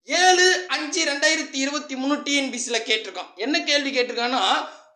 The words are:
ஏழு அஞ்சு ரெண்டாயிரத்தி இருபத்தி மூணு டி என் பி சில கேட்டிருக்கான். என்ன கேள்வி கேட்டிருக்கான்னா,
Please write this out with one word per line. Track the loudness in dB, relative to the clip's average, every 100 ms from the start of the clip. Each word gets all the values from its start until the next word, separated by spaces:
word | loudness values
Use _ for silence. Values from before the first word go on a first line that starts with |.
ஏழு | -2 4 6 6 6 2 -2
அஞ்சு | -4 -2 -2
ரெண்டாயிரத்தி | -2 2 2 2 -2
இருபத்தி | -4 -2 -4 -6 -4
மூணு | -2 -2
டி | 0 0
என் | 0
பி | -4
சில | -4 -2
கேட்டிருக்கான். | 0 -2 -4 -12 -12 -6
என்ன | -2 -2
கேள்வி | 0 0 0
கேட்டிருக்கான்னா, | -2 -2 -2 -2 0 2 0 -2 -12 -20